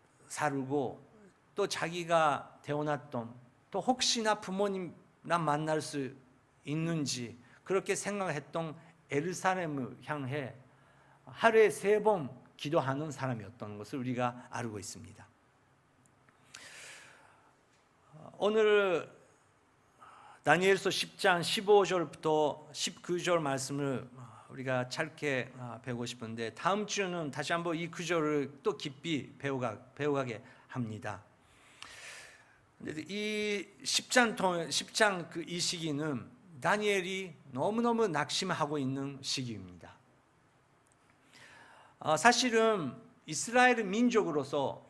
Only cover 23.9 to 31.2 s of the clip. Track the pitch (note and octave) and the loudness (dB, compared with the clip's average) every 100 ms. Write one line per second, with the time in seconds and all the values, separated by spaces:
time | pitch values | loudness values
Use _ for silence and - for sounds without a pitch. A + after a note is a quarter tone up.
23.9 | B2 - C3+ B2 - - C3+ C3 C3 B2 | -2 -6 -14 -18 -20 -16 -8 -2 -2 -2
24.9 | - D#3+ D#3+ D3 C3 A#2 B2+ B2 A#2 B2+ | -4 -6 -4 -2 -2 -2 -8 -12 -10 -6
25.9 | A#2+ A#2+ - A2+ A2+ A2+ - E3+ G3+ G#3 | -6 -6 -8 -10 -6 -6 -2 0 0 0
26.9 | G3+ F#3+ F3 D3+ C3+ D3 E3+ E3+ E3 E3+ | -2 -2 -2 -4 -4 -2 -2 0 -2 -4
27.9 | E3+ E3 F3 D3+ D3+ C#3 C3+ G#3+ - D#3 | -6 -2 0 2 2 0 -4 -4 -4 -6
28.9 | C3 E3+ D3+ - - C#3 C3+ B2 G2+ - | -8 -4 -4 -4 -6 -4 -2 -2 -6 -12
29.9 | - D3 C#3 B2+ G#2+ - - - B2+ A2+ | -4 0 0 -2 -6 -12 -20 -10 -6 -4
30.9 | G#2+ G#2+ G2 | -6 -8 -10